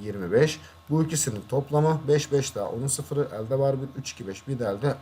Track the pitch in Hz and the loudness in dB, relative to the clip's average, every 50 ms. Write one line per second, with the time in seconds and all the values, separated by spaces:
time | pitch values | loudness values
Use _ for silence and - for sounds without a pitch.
0 | 101 104 98 101 90 85 98 123 156 160 - - - - - - - - 147 160 | -8 -8 -6 -4 -2 2 4 6 6 4 2 -2 -12 -18 -20 -14 -6 0 2 2
1 | 160 160 165 147 - 127 107 98 95 - 127 139 139 - 147 147 151 156 156 143 | 2 2 0 -2 -2 -2 -2 -6 -4 -2 -2 -2 0 2 2 4 4 4 2 2
2 | - 139 147 147 - - 143 139 135 - - 104 98 - - 117 135 139 - - | 2 4 2 2 4 2 2 2 2 0 -4 -4 -4 -4 -4 -4 -2 -2 -2 -4
3 | - - 143 143 143 - - 107 110 110 135 135 139 139 135 131 135 135 - 135 | -4 -2 -2 -2 -2 -2 -4 -6 -4 -2 0 2 2 2 2 0 -2 -6 -8 -10
4 | 131 - - - 113 98 98 - - 135 135 120 117 101 98 101 139 143 123 - | -10 -10 -10 -10 -8 -10 -10 -8 -6 -6 -4 -2 0 -2 -2 0 0 -2 -2 -2